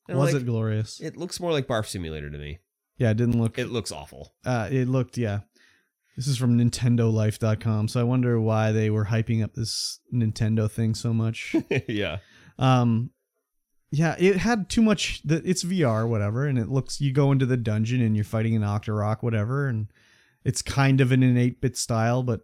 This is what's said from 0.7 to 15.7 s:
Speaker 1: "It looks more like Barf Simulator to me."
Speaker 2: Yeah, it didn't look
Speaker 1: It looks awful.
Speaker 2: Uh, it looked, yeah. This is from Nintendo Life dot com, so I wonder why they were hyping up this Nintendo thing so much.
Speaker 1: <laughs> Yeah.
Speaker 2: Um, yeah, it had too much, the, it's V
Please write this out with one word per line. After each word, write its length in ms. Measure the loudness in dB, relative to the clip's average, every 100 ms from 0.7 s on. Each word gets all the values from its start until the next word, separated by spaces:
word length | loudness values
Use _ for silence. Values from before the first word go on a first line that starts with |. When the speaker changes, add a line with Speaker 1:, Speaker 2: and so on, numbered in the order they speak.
| -2 -4 -8
Speaker 1:
"It 160 | -12 -10
looks 220 | -10 -6
more 100 | -2
like 160 | -2 0
Barf 200 | -2 -4
Simulator 420 | -6 -8 -8 -10
to 80 | -12
me." 220 | -12 -14 _ _ _ -2
Speaker 2:
Yeah, 140 | 0
it 60 | 2
didn't 220 | 2 2
look 180 | 0 -2
Speaker 1:
It 80 | -6
looks 240 | -6 -6
awful. 420 | -10 -14 -18 -20 _ -4
Speaker 2:
Uh, 240 | -4 -2
it 160 | -2 0
looked, 300 | 0 -2 -2
yeah. 220 | -2 -4 -8 _ _ _ _ _ _ -8
This 120 | -4
is 100 | 0
from 200 | 2 4
Nintendo 540 | 2 2 2 4 2
Life 260 | 2 0 0
dot 220 | -2 0
com, 300 | 0 -2 -2
so 100 | 0
I 40 |
wonder 360 | 0 2 2 2
why 320 | 2 2 2
they 180 | 2 0
were 160 | 0 0
hyping 380 | 0 0 0
up 120 | -2 -4
this 440 | -6 -6 -8 -10 _
Nintendo 580 | -2 0 0 0 2 0
thing 240 | 0 -2 -2
so 160 | -2
much. 400 | -2 -2 -4 -4 -4 -2
Speaker 1:
<laughs> 160 | -2 -2
Yeah. 300 | -2 -2 -4 -10 -20 -20 -2
Speaker 2:
Um, 540 | 2 4 2 0 -2 -10 _ _ _ _ _ _ _
yeah, 240 | -2 0 2
it 160 | 2 2
had 320 | 2 0 0
too 140 | 2
much, 380 | 4 2 -2 -6
the, 180 | -2 0 0
it's 140 | -2
V 200 | -2